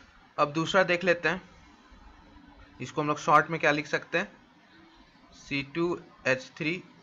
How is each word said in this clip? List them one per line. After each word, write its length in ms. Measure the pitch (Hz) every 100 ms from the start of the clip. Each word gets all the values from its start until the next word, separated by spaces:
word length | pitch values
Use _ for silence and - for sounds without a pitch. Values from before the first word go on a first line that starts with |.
| - - - -
अब 140 | 147
दूसरा 300 | 147 156 196
देख 200 | 180 175
लेते 240 | 190 170 156
हैं, 140 | 185 - - - - - - - - - - - - - -
इसको 200 | 127 -
हम 80 | 147
लोग 100 | 147
शॉर्ट 320 | - 151 156
में 80 | 160
क्या 100 | 156
लिख 160 | 147 147
सकते 320 | 160 - 165
हैं, 140 | 202 - _ _ _ - - - - _ -
सी 280 | - - 143 135
टू 240 | 165 175 175 - - -
एच 240 | 131 - -
थ्री 260 | 156 180 - -